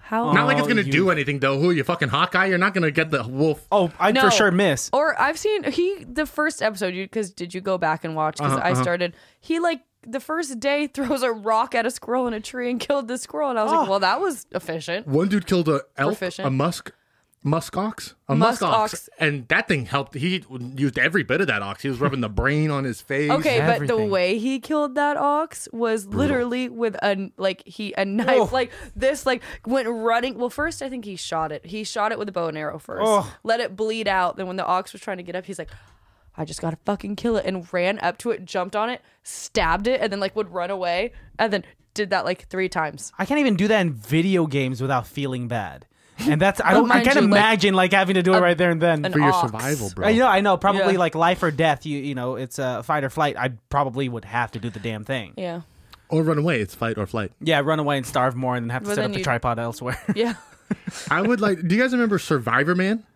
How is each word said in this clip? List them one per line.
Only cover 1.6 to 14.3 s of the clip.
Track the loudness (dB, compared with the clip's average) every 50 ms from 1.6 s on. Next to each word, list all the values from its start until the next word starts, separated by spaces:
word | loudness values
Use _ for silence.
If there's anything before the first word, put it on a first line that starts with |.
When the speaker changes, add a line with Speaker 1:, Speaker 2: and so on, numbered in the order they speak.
| 2 2
Speaker 2:
are | 2
you, | 2 0
fucking | 0 0 0 0 0
Hawkeye? | 2 2 0 2 2 2 2
You're | 2 2 2
not | 2 0 0
gonna | 2 0 2
get | 2 0 0 2
the | 0 -2 -2 -2
wolf. | 0 2 2 2 2 -2 -4 0
Speaker 3:
Oh, | 2 2 2 2 0 2
I'd | 2 4 4
Speaker 1:
No. | 6
Speaker 3:
for | 6 6
sure | 6 6 4 4
miss. | 6 4 4 4 2 2 -2 -2 0
Speaker 1:
Or | 2 2 2 2 2
I've | 0 0 0 -2
seen, | -2 0 0 0 -2 -2
he, | 0 0 0 0 -2 -4 -10 -8
the | -4 -4 -4
first | -4 -2 -2 -2 -2 -2 -2 -2
episode, | -2 -2 -2 -4 -4 -4
you, | -4 -8 -6
'cause | -4 -4 -4 -4
did | -6 -10 -12 -8 -8
you | -8
go | -2 -2 -2 0
back | 0 0 -2 -2 -4
and | -6 -4
watch? | -2 -2 -2 -2 -2
'Cause | -2 0 0
Speaker 2:
Uh-huh, | 2 2
Speaker 1:
I | 0
Speaker 2:
uh-huh. | 2 2
Speaker 1:
started, | 2 0 0 0 -2 -4 -4 -10 -20 _ _ _
he, | _ -4 -2 0
like, | 2 0 0 -2 _ _ _ _ _ -8
the | -8 -8
first | -6 -4 -4 -4 -4 -6 -8 -4
day | -2 0 0 0 -2 -4
<laughs> | _
throws | -4 -2 -2 0 0
a | 0 -2
rock | -2 -2 -2 0 2 2 0 0 -2
at | -2 -2
a | -2
squirrel | -4 -6 -6 -4 -2 0 0
in | -2 -4
a | -6
tree | -8 -10 -8 -6 -4 -2
and | -2 -4
killed | -2 -2 -2 -4 -2 -4
the | -8 -8
squirrel. | -8 -8 -6 -4 -2 -2
And | 0 0
I | 0
was | 2 2
Speaker 3:
Oh. | 2
Speaker 1:
like, | 2 2
"Well, | 0 2
that | 2 2 2 2
was | 0 -2